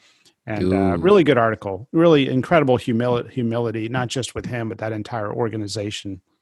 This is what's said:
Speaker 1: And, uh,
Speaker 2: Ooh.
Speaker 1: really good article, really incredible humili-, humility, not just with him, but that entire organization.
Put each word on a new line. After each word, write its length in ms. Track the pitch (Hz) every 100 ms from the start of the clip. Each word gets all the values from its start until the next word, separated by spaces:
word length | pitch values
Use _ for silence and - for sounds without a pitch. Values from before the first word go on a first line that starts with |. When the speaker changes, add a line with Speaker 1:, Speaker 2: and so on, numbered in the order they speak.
| _ _ _ _
Speaker 1:
And, 280 | - 107 92
uh, 40 | 95
Speaker 2:
Ooh. 200 | 98 87
Speaker 1:
really 260 | 180 202
good 160 | 151 123
article, 500 | 113 107 104 95 123
really 360 | 165 170 151 131
incredible 480 | 131 120 170 139 123
humili-, 540 | - 113 123 120 120
humility, 580 | 131 117 117 117 110 110
not 200 | 131 123
just 260 | 135 113
with 120 | 113 104
him, 220 | 120 113
but 100 | 110
that 120 | 110
entire 420 | 107 104 117 104
organization. 880 | 123 117 110 104 110 104 - 101 95 _ _